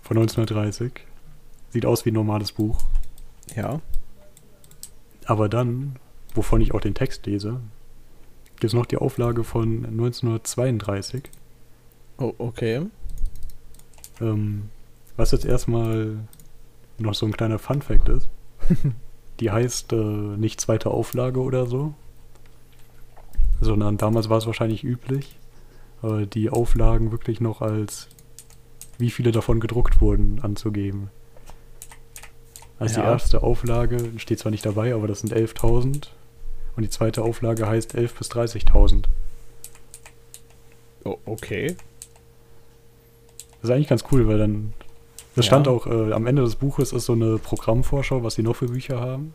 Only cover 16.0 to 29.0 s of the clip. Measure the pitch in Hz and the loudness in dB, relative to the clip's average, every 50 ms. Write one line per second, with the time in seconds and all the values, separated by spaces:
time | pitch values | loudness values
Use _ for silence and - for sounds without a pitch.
16 | 110 110 110 107 110 110 - - - - - - - - _ - - _ - - | -4 -4 -6 -10 -12 -14 -18 -20 -20 -20 -20 -20 -20 -20 _ -20 -20 _ -10 -6
17 | 110 107 101 - - 107 104 - 117 110 110 104 - - 139 143 - - 107 107 | -6 -6 -4 -2 -4 -4 -2 -2 -2 -2 -4 -4 -4 -4 -6 -6 -4 6 10 10
18 | - - - - - - - - - - - - - - 175 - - 143 113 - | 10 10 8 8 6 4 2 0 -14 -20 -4 4 4 6 6 6 4 2 0 -4
19 | - - - - - - - - 113 107 98 110 123 123 - - - - 117 113 | -12 -16 -16 -16 -18 -18 -8 -4 -2 0 0 0 0 0 -4 -8 -6 -4 -2 -2
20 | 107 107 104 104 104 104 104 101 110 110 - - - - 113 110 - 107 104 - | 0 -2 -2 -4 -6 -6 -4 -2 -4 -4 -4 -4 -2 -2 -2 0 0 -2 -2 -2
21 | 117 - - 123 123 127 127 127 127 131 127 127 127 120 120 131 147 156 147 - | -4 -4 -4 -4 -4 -2 -2 -2 -2 -2 -2 -2 -2 -2 -4 -4 -4 -6 -8 -12
22 | - - - - - - - - - - - - - - - - - - - - | -20 -20 -20 -20 -20 -20 -20 -20 -20 -20 -20 -20 -20 -20 -20 -20 -20 -20 -20 -20
23 | - - - - - - - - - - - - 113 110 107 101 104 104 104 104 | -20 -20 -20 -20 -16 -4 4 4 6 6 6 4 4 4 4 4 2 2 0 2
24 | 107 107 113 113 107 107 113 113 110 117 110 - 117 113 113 104 - 123 123 123 | 0 0 0 0 0 0 0 0 0 -2 -4 -2 -2 -2 -2 -4 -4 -6 -6 -6
25 | - 123 131 143 143 - - - - - - - - - - - - - - - | -4 -6 -6 -6 -6 -10 -18 -20 -20 -20 -20 -20 -20 -20 -20 -20 -20 -20 -16 -8
26 | - 110 107 107 104 101 - 113 107 110 - 117 120 - - - 117 110 113 113 | -6 -4 -2 -2 -4 -4 -4 -2 -2 0 0 0 4 4 4 6 6 6 6 4
27 | 113 113 107 110 - - 113 - 117 113 107 - 113 110 107 107 107 104 - - | 2 0 -2 -4 -6 -6 -4 -2 -2 -4 -2 -4 -4 -4 -2 -4 -4 -6 -10 -16
28 | - - - - - - - - - - - - - - - - - - - - | -18 -20 -20 -20 -20 -20 -20 -20 -20 -20 -20 -20 -20 -20 -20 -20 -20 -20 -6 -4